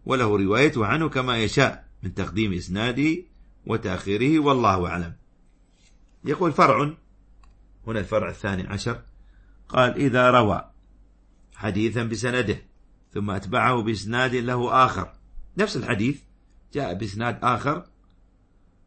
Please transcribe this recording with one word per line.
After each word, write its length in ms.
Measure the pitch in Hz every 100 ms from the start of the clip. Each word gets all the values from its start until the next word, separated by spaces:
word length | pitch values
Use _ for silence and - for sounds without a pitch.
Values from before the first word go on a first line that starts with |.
| -
"وله 320 | 131 110 104
روايته 480 | 95 110 147 123 104
عنه 240 | 147 160
كما 340 | 135 127 117
يشاء 440 | 104 - 123 - - -
من 100 | 92
تقديم 400 | 92 80 90 107
إسناده 640 | 90 82 95 120 123 151 170 - - - - -
وتأخيره، 760 | 110 98 92 98 104 131 160
والله 480 | 143 131 110 92 85
أعلم". 260 | 87 85 - _ _ _ _ _ _ _ _ _ _ 135
يقول: 260 | 151 175
"فرع"، 420 | 143 156 117 147 160 _ _ _ - - - - - 110
هنا 120 | 113
الفرع 300 | 92 107 90
الثاني 380 | - 104 92 95
عشر، 340 | 101 120 120 - - - - - - -
قال: 260 | - 123 -
"إذا 360 | 139 123 123
روى 380 | 123 107 - - - _ - - _ _ _ _ -
حديثاً 480 | 104 98 113 120
بسنده 540 | 117 110 123 123 104 - - _ _ _ _
ثم 180 | 104 104
أتبعه 500 | 95 92 123 113 123
بإسناد 540 | 107 104 101 120 127 123
له 500 | 120 123 120 127 127
آخر"، 280 | - - - - - - 165
نفس 200 | 208 135
الحديث 440 | - 101 120 147 - _ _ _ _
جاء 200 | 139 107
بإسناد 460 | 92 107 98 120 -
آخر 420 | 120 117 143 165 - _ _ _ _ _ _ _ _ _